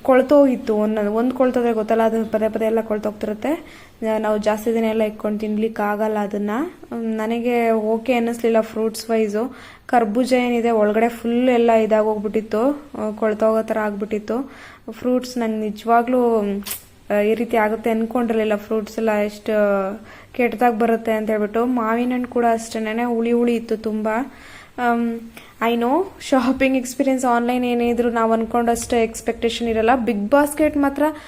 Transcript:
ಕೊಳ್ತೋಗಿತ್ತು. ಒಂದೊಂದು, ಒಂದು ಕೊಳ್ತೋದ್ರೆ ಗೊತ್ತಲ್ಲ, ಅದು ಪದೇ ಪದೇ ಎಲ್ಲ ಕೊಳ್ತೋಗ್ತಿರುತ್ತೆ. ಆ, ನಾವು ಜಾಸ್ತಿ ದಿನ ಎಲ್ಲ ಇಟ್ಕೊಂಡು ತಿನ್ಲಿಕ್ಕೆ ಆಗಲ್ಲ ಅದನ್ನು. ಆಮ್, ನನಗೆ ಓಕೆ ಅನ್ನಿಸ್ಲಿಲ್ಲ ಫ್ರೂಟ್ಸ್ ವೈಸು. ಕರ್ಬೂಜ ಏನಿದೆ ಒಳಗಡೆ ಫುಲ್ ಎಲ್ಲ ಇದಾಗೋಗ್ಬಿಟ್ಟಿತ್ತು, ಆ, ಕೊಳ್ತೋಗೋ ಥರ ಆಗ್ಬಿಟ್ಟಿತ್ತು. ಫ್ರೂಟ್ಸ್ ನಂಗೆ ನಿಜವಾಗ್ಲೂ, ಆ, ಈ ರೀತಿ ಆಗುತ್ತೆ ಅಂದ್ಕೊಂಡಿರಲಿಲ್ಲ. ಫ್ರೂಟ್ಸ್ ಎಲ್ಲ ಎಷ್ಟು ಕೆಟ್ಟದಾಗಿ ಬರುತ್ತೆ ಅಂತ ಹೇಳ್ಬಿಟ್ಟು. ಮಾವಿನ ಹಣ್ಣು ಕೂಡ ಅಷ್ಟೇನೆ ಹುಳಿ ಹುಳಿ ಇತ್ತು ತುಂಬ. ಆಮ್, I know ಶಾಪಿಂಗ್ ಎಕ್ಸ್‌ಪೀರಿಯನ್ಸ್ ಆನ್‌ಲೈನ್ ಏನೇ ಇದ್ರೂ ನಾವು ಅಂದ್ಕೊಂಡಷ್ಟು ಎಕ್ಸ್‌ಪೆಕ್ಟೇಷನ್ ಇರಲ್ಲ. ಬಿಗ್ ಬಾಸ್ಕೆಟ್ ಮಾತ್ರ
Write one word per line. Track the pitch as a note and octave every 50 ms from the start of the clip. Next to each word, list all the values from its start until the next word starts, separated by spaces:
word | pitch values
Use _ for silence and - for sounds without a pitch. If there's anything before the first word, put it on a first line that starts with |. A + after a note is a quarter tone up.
ಕೊಳ್ತೋಗಿತ್ತು. | - - C4 B3+ C4 C4 D4+ C#4+ C#4+ C4+ B3 G#3 - - G#3+
ಒಂದೊಂದು, | G#3 G#3+ G#3+ G#3+ A3 G#3 G#3 G#3+
ಒಂದು | A3+ A#3 C4 B3+
ಕೊಳ್ತೋದ್ರೆ | - C4 B3+ B3 B3+ A#3+ A#3+ A3+
ಗೊತ್ತಲ್ಲ, | A3 G#3+ A3 A3+ A3+
ಅದು | A3+ A3+ A3+ A3+ A3+ A3+
ಪದೇ | - G#3+ G#3+ A3
ಪದೇ | G#3+ A3 A3+
ಎಲ್ಲ | A3 A3 A3+
ಕೊಳ್ತೋಗ್ತಿರುತ್ತೆ. | A3 A3 G#3+ G#3+ G#3 G#3+ G#3 - - G#3+ G#3+ A3 - C4 D#4+ E4+ - - - - - - - - A3+ A3 A3
ಆ, |
ನಾವು | G#3+ A3 G#3+ G#3+
ಜಾಸ್ತಿ | G#3+ G#3 G#3+ G#3+ G#3+ G#3+ A#3+ A3+
ದಿನ | A3+ A3+
ಎಲ್ಲ | A3 A3 A3
ಇಟ್ಕೊಂಡು | G#3+ G#3+ G#3+ - - G#3+ G#3+ G#3
ತಿನ್ಲಿಕ್ಕೆ | A3 G#3+ G#3+ G#3+ A3 A3+ A3 -
ಆಗಲ್ಲ | G#3 G#3 G#3 G3+ A3 G#3+ G#3+ G#3+
ಅದನ್ನು. | G#3 G3+ G#3 G3+ G#3 G#3 G#3 A#3+ D#4 F#4 - - - -
ಆಮ್, | A#3+ A#3 A3+
ನನಗೆ | A3+ A3 A3 A3 A3+ A#3 A#3 A#3 B3 A#3+ A#3+ A#3 A3+
ಓಕೆ | A3+ A3 G#3+ G#3+ A3+ A3 A3+ - B3+
ಅನ್ನಿಸ್ಲಿಲ್ಲ | B3 A#3 A#3 A#3 A#3 - A3+ A3+ A3
ಫ್ರೂಟ್ಸ್ | A3 A3 - A3 A3 A3 A3 - - -
ವೈಸು. | A3+ A3 A3 G#3 G3+ G#3+ A#3 C4+ - - - - - - -
ಕರ್ಬೂಜ | - - A#3+ A#3 G#3+ G3+ B3 B3+ A#3+ B3+
ಏನಿದೆ | B3 B3 B3 A#3+ A#3 A3 A#3
ಒಳಗಡೆ | A#3 A3 G#3 G#3 G#3 A3 A#3 A#3+
ಫುಲ್ | A#3 - - A#3 A#3 A#3+ B3+ B3+
ಎಲ್ಲ | B3 A#3 A#3 A#3
ಇದಾಗೋಗ್ಬಿಟ್ಟಿತ್ತು, | A3+ A3 A3 G#3 A3 A3 G#3+ A3 G#3+ G#3+ G#3 G#3+ G3+ A3 G#3 A3 - G#3 A#3 C#4 D4 C#4+ - - -
ಆ, | - G#3+ G#3+
ಕೊಳ್ತೋಗೋ | G#3 G#3+ A3+ A3 G#3+ G#3+ A3 A3 A3 A3 A3
ಥರ | A3 A3
ಆಗ್ಬಿಟ್ಟಿತ್ತು. | A3 G#3+ G#3 G#3 G3+ G#3+ G#3 A3 G#3 G#3+ - A3 B3 C#4 C4+ - - - - - - - -
ಫ್ರೂಟ್ಸ್ | A3+ - - B3 B3 B3+ B3+ B3+ -
ನಂಗೆ | B3 A#3 A3 A3
ನಿಜವಾಗ್ಲೂ, | G#3+ G#3+ G#3+ G#3 G#3+ - A3+ A#3 A#3 A#3 B3 B3+ B3 B3 A#3 A3+ A3 G3+ G3+ G3 G3+ G3+ - - - - - - - - -
ಆ, | G3+ G#3
ಈ | G#3 G#3+ A3
ರೀತಿ | G#3+ A#3+ A3+ A#3+
ಆಗುತ್ತೆ | A3+ G#3+ G#3+ A3 A3 A3 A#3+
ಅಂದ್ಕೊಂಡಿರಲಿಲ್ಲ. | A3+ A3 A3+ A3+ - B3+ A#3+ A3+ A3+ A3+ G#3+ A3 G#3
ಫ್ರೂಟ್ಸ್ | G#3 G#3 - A3 A3 G#3 - -
ಎಲ್ಲ | - A3+ A3
ಎಷ್ಟು | G#3+ G#3 G#3 G#3 G#3 G#3+ - - G#3+ G#3+ G#3 G3+ G3+ G3 F#3+ F#3+ G#3 A3+ A3 - - - - - -
ಕೆಟ್ಟದಾಗಿ | - B3 A#3 A3+ G#3 B3 B3 A3+ G#3+
ಬರುತ್ತೆ | A#3+ A3+ A3+ A3+ A3+ A#3
ಅಂತ | A3 A3 G#3+ G#3
ಹೇಳ್ಬಿಟ್ಟು. | A3 G#3+ G#3 G3+ G#3 A3+ A#3+
ಮಾವಿನ | B3+ B3+ B3 A3 A3 A3+ A#3 B3 B3 B3+
ಹಣ್ಣು | B3 B3
ಕೂಡ | A#3+ - B3 A#3 A#3
ಅಷ್ಟೇನೆ | A3+ A3+ A3+ - - A3 A3 G#3+ A3 A3+ A#3+
ಹುಳಿ | A#3+ A#3 A3+ A#3 A#3
ಹುಳಿ | A#3+ A#3+ A#3+ A#3+ A#3+
ಇತ್ತು | A3+ A3+ - A3
ತುಂಬ. | G#3+ A3 A3 G#3+ G#3+ G#3+ A3 G#3+ A3+ C#4 C#4 - - - - - - - - -
ಆಮ್, | - B3 A#3+ A#3 A#3 A#3 A#3 A#3 A#3 A3+ - - - - - - - A3 A#3
I | A#3
know | A#3 A#3 A#3+ C4+ E4+ F#4+ G4 - -
ಶಾಪಿಂಗ್ | - - C#4+ C4 A#3 B3+ C4 C4 C4+ C4 C4
ಎಕ್ಸ್‌ಪೀರಿಯನ್ಸ್ | C4 B3 - - - C#4 C4 C4 B3+ C4
ಆನ್‌ಲೈನ್ | B3 A#3+ A#3+ A#3+ A#3+ B3 B3 B3
ಏನೇ | A#3+ A#3+ A#3+ A#3+ A#3+
ಇದ್ರೂ | A#3+ A#3 A#3+ A#3+
ನಾವು | A3+ A#3 A3+ A3+ A3+
ಅಂದ್ಕೊಂಡಷ್ಟು | A3+ A3+ A3+ - A#3+ A#3 A#3 A#3 A3+ - - B3
ಎಕ್ಸ್‌ಪೆಕ್ಟೇಷನ್ | A#3 A3+ A3 A3+ - - - A3+ A3+ - A3+ A3+ - A#3
ಇರಲ್ಲ. | A#3 A3 A3+ A3 A3+ C4+
ಬಿಗ್ | C4 A3 A#3 A#3 G3+ G3+ G#3+
ಬಾಸ್ಕೆಟ್ | C#4 C#4+ D4 D4 D4 - D#4 D4+ -
ಮಾತ್ರ | D4 C#4+ C#4 C#4 C#4 D4 D4+ D4+ - -